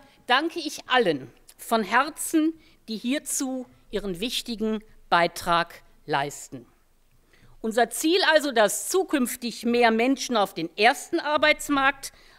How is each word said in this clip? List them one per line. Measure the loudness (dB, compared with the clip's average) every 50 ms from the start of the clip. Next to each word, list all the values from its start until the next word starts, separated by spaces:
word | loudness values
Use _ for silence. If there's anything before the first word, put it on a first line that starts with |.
| -10 _ _ _ _
danke | 0 2 2 2 0 -4 -8
ich | -8 -10 -10 -12 -4 0
allen | 2 2 2 2 0 -2 -6 -14 -20 _ _ -20 -20
von | -18 -6 -2 -2 -2 0
Herzen, | 2 2 2 2 0 -4 -8 -4 -2 0 2 2 0 -2 -6 _ _ _ _ _
die | -12 -10
hierzu | -8 -4 -4 -4 -4 -4 -6 -6 -4 -4 -4 -6 -6 -10 -12 _ _ _ -10
ihren | -8 -6 -6 -6 -6 -6
wichtigen | -6 -6 -6 -6 -6 -8 -6 -4 -4 -4 -4 -4 -8 -12 -20 -20 -2 0
Beitrag | 2 2 2 2 -2 -4 -2 0 0 0 0 -2 -8 -20 -20 _ _ _ _
leisten. | -4 -2 -2 -2 -4 -8 -12 -16 -16 -18 -18 -18 _ _ _ _ _ _ _ _ _ _ _ _ _ _ _ -20 -20 -14 -8
Unser | -6 -2 2 2 2 2
Ziel | 0 -2 0 2 2 4 4 4
also, | 4 4 2 2
dass | 2 4 4 4 2 -2 -4 -2
zukünftig | 0 0 0 0 0 0 0 -2 -4 -6 -8 -8 -8 -4 -2
mehr | 0 2 4 4 4
Menschen | 4 4 2 2 0 0 -2 -2 0
auf | 0 0 0 -2
den | -6 -8 -6 _
ersten | 2 4 4 4 2 -2 -6 -4 -4
Arbeitsmarkt | -2 -2 0 2 2 2 2 0 -2 -2 0 2 2 0 0 -2 -8 -16 -16 -20 -20 -20 -20